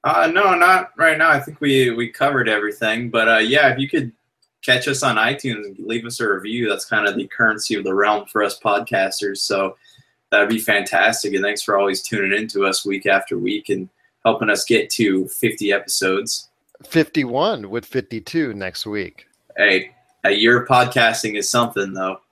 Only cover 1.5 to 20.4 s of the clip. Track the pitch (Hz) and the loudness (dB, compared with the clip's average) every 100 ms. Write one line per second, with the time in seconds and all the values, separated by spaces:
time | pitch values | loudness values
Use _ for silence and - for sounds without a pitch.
1.5 | 151 147 135 127 117 117 - 147 135 113 | -4 2 4 2 0 -6 0 0 2 0
2.5 | 107 107 104 110 113 120 117 113 113 113 | 0 -2 -2 -2 -2 -2 0 4 4 4
3.5 | 139 139 123 139 160 123 - _ _ _ | 4 4 2 -2 -2 -4 -10 _ _ _
4.5 | _ - 127 147 135 139 110 117 139 135 | _ 0 0 0 0 0 2 0 -2 -6
5.5 | 110 101 95 98 117 117 120 107 95 101 | -6 -10 -12 -6 -6 -6 -4 -2 -2 -4
6.5 | 120 113 101 - 107 101 95 98 - 113 | -4 -2 -4 -2 -2 0 -2 -8 0 0
7.5 | 107 - 104 95 95 104 107 101 113 101 | 2 -4 -4 0 2 2 0 -2 -2 -2
8.5 | - 110 101 113 101 95 - 101 98 - | -2 0 0 0 -2 0 -2 -6 -4 -4
9.5 | 98 95 - _ _ _ _ _ 104 101 | -2 -2 -6 _ _ _ _ _ 2 2
10.5 | 110 110 104 98 85 104 113 104 98 101 | 0 0 0 0 2 2 0 -2 -2 -2
11.5 | 104 - 101 98 95 - 110 95 101 110 | -4 -2 0 0 -2 -4 -4 0 -2 -2
12.5 | 98 98 95 104 98 101 98 - 92 - | -2 0 0 -4 -2 2 0 0 -4 -4
13.5 | 104 - 95 92 _ _ _ 113 110 107 | -4 -4 -4 -4 _ _ _ 0 2 0
14.5 | 101 - 113 - - 107 95 92 - 113 | 0 2 0 0 0 2 2 -2 -2 -2
15.5 | 107 104 98 - - 95 95 113 - - | -2 -2 -2 -2 -2 0 -2 -4 -8 -10
16.5 | _ _ _ - 165 151 - 127 127 185 | _ _ _ -2 0 2 0 -2 -2 -2
17.5 | 170 101 113 110 131 - 113 - 165 143 | -2 -6 -8 -4 -6 -6 -12 -6 -4 -4
18.5 | 101 92 - 110 104 90 - _ _ _ | -6 -8 -8 -8 -6 -8 -12 _ _ _
19.5 | - 101 95 - _ _ _ 98 101 | 0 2 2 -2 _ _ _ 0 2